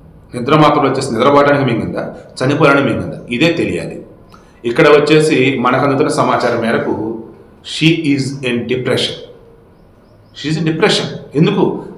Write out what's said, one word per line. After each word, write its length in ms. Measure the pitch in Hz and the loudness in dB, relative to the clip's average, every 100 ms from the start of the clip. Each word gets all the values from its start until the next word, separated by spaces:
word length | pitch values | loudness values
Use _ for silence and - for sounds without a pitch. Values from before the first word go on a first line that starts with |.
| - - - 123 | -20 -20 -14 -8
నిద్ర 200 | 120 156 | 0 4
మాత్రలు 340 | 151 147 135 | 4 4 0
వచ్చేసి 240 | - - | 0 -2
నిద్రపోవడానికి 520 | 113 131 143 143 139 131 | 0 4 4 4 2 0
మింగిందా, 500 | 110 90 90 - - - - | -2 -4 -6 -8 -12 -14 -6
చనిపోవాలని 440 | 127 147 151 139 | -2 2 4 4
మింగిందా, 360 | 127 101 92 - - | 2 -2 -6 -10 -8
ఇదే 220 | 120 165 | -2 0
తెలియాలి. 520 | 160 101 87 78 - - - - - - _ 117 | 0 -2 -4 -8 -12 -16 -20 -20 -20 -20 _ -4
ఇక్కడ 220 | 120 151 | 2 6
వచ్చేసి 680 | 147 - 156 151 139 131 131 | 6 6 4 4 2 2 0
మనకు 260 | 123 131 139 | 0 0 0
అందుతున్న 240 | 135 147 | 0 0
సమాచారం 520 | - 123 120 123 113 | 0 0 0 0 -2
మేరకు 580 | 113 110 - 107 110 - - - - - - | -2 -2 -2 -4 -6 -8 -14 -20 -20 -20 -14
she 160 | - 156 165 147 | -2 2 2 0
is 100 | 135 - - 127 | -2 -2 -6 -4
in 60 | 117 107 | -4 -2
depression. 420 | 123 127 120 - - - - - - _ _ - _ _ - _ - | -4 -2 -2 -2 -8 -16 -20 -20 -20 _ _ -20 _ _ -20 _ -12
She 100 | 143 | -6
is 80 | 156 | -4
in 60 | 160 | -2
depression. 360 | 160 202 - - - - 135 | 0 2 2 -2 -10 -6 0
ఎందుకు? 480 | 180 196 165 - - | 2 2 0 -2 -10